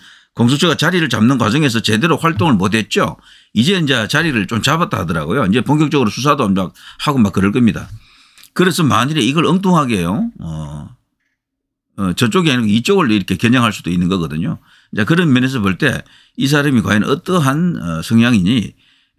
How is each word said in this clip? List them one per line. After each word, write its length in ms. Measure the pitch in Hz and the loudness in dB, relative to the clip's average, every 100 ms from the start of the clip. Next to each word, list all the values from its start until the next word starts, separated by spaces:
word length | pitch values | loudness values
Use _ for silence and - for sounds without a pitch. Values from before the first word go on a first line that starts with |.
| - - _ - | -10 -20 _ 0
공수처가 400 | 120 143 175 139 | 2 2 0 0
자리를 320 | 156 185 156 | 0 0 0
잡는 280 | 104 113 131 | 2 2 2
과정에서 440 | 104 139 147 113 | 2 2 0 0
제대로 360 | - 110 165 143 | 0 0 0 0
활동을 360 | 165 160 170 | 0 0 2
못했죠. 640 | 101 98 110 - 202 117 - - - _ | 2 2 0 -2 -2 -2 -6 -20 -20 _
이제 240 | 107 139 190 | -2 0 2
이제 300 | 143 123 104 | 0 0 0
자리를 400 | 147 165 117 90 | -2 0 -2 -2
좀 140 | 113 | -2
잡았다 360 | - 165 170 110 | 0 0 -2 -4
하더라고요. 480 | 85 85 76 127 95 | -4 -4 -2 -2 0
이제 160 | 117 | 0
본격적으로 480 | 110 151 151 143 107 | 2 0 2 0 0
수사도 400 | 123 143 135 107 | -2 -2 0 0
이제 120 | 95 90 - - - | 0 -2 -8 -20 -8
하고 220 | - 139 | -2 2
막 140 | 101 | 2
그럴 180 | 104 98 | 2 0
겁니다. 360 | 127 117 71 - - - _ _ _ - | 2 2 0 -8 -18 -20 _ _ _ -6
그래서 300 | - 185 180 | 0 2 2
만일에 380 | 143 104 131 156 | 2 2 0 0
이걸 240 | 117 160 143 | 0 2 2
엉뚱하게요, 840 | 185 190 170 131 101 85 123 233 - | 2 2 2 2 0 -2 -2 -4 -8
어, 560 | 82 78 76 76 104 123 _ _ _ _ _ _ _ _ _ - | -12 -10 -10 -12 -16 -20 _ _ _ _ _ _ _ _ _ -8
어, 160 | 95 | -4
저쪽이 380 | 87 120 185 165 | -2 0 2 0
아니고 160 | 123 110 | 0 0
이쪽을 440 | 107 123 196 139 | 0 2 2 2
이렇게 260 | 107 90 101 | 0 -2 -2
겨냥할 360 | 120 127 113 | 2 2 0
수도 180 | - 90 | -2 -4
있는 160 | 87 90 | -2 0
거거든요. 480 | 95 80 78 104 - _ _ _ - | -2 -4 -6 -6 -8 _ _ _ -4
자, 80 | 104 | 0
그런 260 | 170 170 | 2 2
면에서 260 | 127 131 135 | 2 0 -2
볼 160 | 98 87 | -2 0
때 260 | 139 - - _ _ - | -2 -4 -10 _ _ -6
이 120 | 135 | 0
사람이 340 | 147 147 123 | 0 2 0
과연 220 | 98 107 | 2 0
어떠한, 760 | 104 - - 180 131 147 180 156 | 0 -2 -2 0 0 0 -2 -2
어, 220 | 85 80 | -6 -6
성향이니, 720 | - 113 120 113 87 127 95 - _ _ _ | 0 2 4 2 2 0 -2 -10 _ _ _